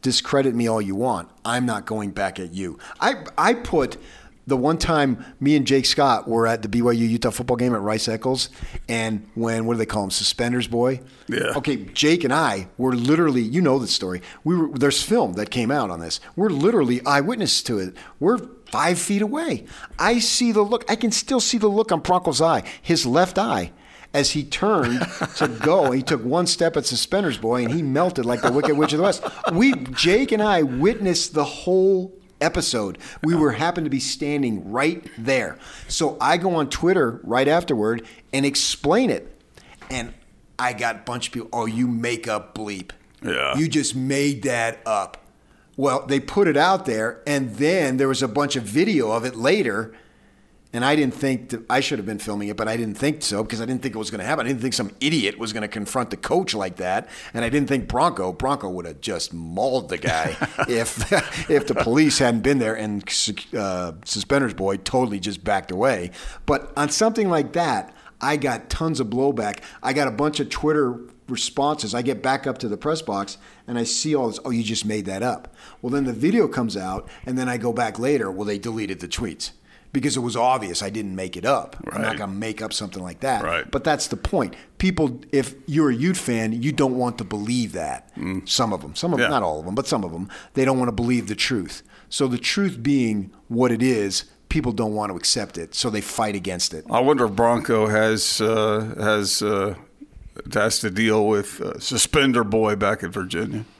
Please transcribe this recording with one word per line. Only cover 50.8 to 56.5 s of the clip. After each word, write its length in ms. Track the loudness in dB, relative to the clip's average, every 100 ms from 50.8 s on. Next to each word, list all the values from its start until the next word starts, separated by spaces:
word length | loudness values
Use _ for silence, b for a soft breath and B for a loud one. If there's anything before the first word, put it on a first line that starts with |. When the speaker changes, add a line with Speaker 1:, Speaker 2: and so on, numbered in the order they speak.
| 2
Speaker 1:
I 100 | 4
didn't 160 | 2
think 360 | 0 -2 -2 -4
that 100 | -10 0
I 120 | 0
should 180 | 0 -2
have 80 | -4
been 120 | -6
filming 300 | -6 -4 -4
it, 80 | -4
but 100 | -4
I 100 | -2
didn't 180 | -4 -2
think 260 | -2 -2
so 200 | -2 -2
because 180 | -2 -4
I 60 | -4
didn't 160 | -4
think 120 | -4
it 40 | -6
was 120 | -6
gonna 140 | -6
happen. 220 | -4 -2 -2
I 20 |
didn't 140 | -2
think 100 | -2
some 160 | -2 -6 -4
idiot 380 | -2 0 0 -2
was 140 | -6
gonna 160 | -6 -6
confront 400 | -6 -4 -4 -4
the 60 | -6
coach 380 | 0 0 0